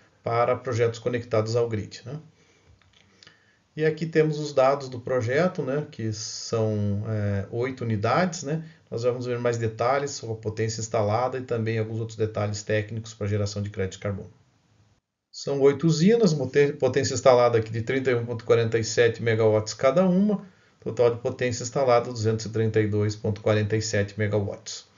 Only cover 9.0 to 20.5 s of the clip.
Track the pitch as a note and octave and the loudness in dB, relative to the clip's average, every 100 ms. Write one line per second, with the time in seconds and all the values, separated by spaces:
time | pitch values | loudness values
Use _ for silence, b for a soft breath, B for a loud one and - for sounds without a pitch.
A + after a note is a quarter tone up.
9 | B2 B2 B2 A#2+ A#2+ A2+ A2 - A#2 C#3 | -2 -2 -2 0 0 0 -2 0 0 0
10 | G#2 - A2+ G#2+ G#2+ A2 A2 G#2 - A2+ | -2 -8 -8 -8 -6 -4 -4 -4 -4 0
11 | G#2 A2+ B2+ C3 B2+ A#2+ A2 A2+ A2 A2+ | 0 0 0 -4 -4 -4 -2 -2 -2 -4
12 | A2+ - G#2+ G#2 G#2+ G#2 - G#2+ G#2 A2+ | -8 -4 -4 -2 -4 -4 -2 -2 -2 -8
13 | - - G#2 G#2 G2+ G#2 G2+ G2+ F#2+ - | -10 -8 -4 -2 -2 -4 -6 -4 -6 -4
14 | G#2 F#2+ - _ _ _ _ _ _ _ | -8 -8 -10 _ _ _ _ _ _ _
15 | _ _ _ - C#3 C#3 C#3 C#3 E3 D3+ | _ _ _ -12 -4 2 2 2 0 4
16 | F#3 A#3 G3+ D3 B2 C#3+ C#3+ - B2+ C3+ | 4 4 4 2 0 2 2 2 0 0
17 | A#2+ B2 C3+ B2 A#2+ A2+ A2 A2+ A2+ C3 | -2 4 6 8 6 4 0 -6 -2 0
18 | C3 A#2+ A#2 A#2 - A#2 A2+ A#2 G#2+ - | 2 0 -2 -8 2 2 4 0 0 4
19 | A#2 A2+ A#2 A2 A2 G#2+ G#2+ - C3+ C#3 | 2 2 -2 2 4 4 0 0 2 4
20 | F#3 F#3 G#3 G3 B | 4 4 2 0 B